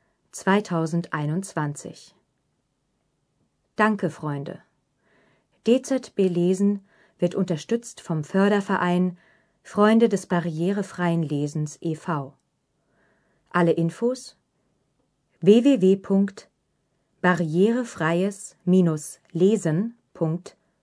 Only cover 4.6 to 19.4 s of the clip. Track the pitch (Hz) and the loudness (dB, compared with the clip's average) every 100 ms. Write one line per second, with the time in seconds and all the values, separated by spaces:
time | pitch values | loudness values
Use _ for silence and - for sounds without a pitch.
4.6 | _ _ _ _ _ _ _ _ _ _ | _ _ _ _ _ _ _ _ _ _
5.6 | - 254 254 262 - - 190 175 175 185 | 0 2 2 -6 -4 -2 0 2 0 2
6.6 | 202 202 - _ _ - 180 180 185 160 | 2 0 -6 _ _ -4 -4 -2 -2 -4
7.6 | - 233 - - - 156 147 196 202 202 | -4 -6 -6 -16 -8 -6 -2 0 2 0
8.6 | 196 196 180 180 185 175 _ _ _ _ | -2 -2 0 0 0 -4 _ _ _ _
9.6 | - - 208 226 233 185 - 175 165 156 | -8 2 4 6 4 2 -2 -2 -2 -4
10.6 | 175 202 190 - 175 170 151 143 147 151 | -2 -2 -6 -4 -2 0 -2 -2 -4 -4
11.6 | 151 - 170 156 - 156 135 - _ _ | -6 -6 -8 -6 -6 -6 -6 -14 _ _
12.6 | _ _ _ _ _ _ _ _ _ 180 | _ _ _ _ _ _ _ _ _ 0
13.6 | 170 165 165 - 233 262 - - _ _ | 2 2 -2 -2 -4 -4 -10 -20 _ _
14.6 | _ _ _ _ _ _ _ _ 165 220 | _ _ _ _ _ _ _ _ 4 6
15.6 | 254 262 185 196 190 196 202 - - _ | 6 4 4 2 0 0 0 -4 -20 _
16.6 | _ _ _ _ _ _ 180 170 165 165 | _ _ _ _ _ _ 0 2 0 2
17.6 | 208 240 233 - 160 170 190 208 - - | 2 2 -4 -4 -2 0 -2 -6 -16 -8
18.6 | - 185 175 156 - - _ 165 | 2 4 4 0 -6 -20 _ 0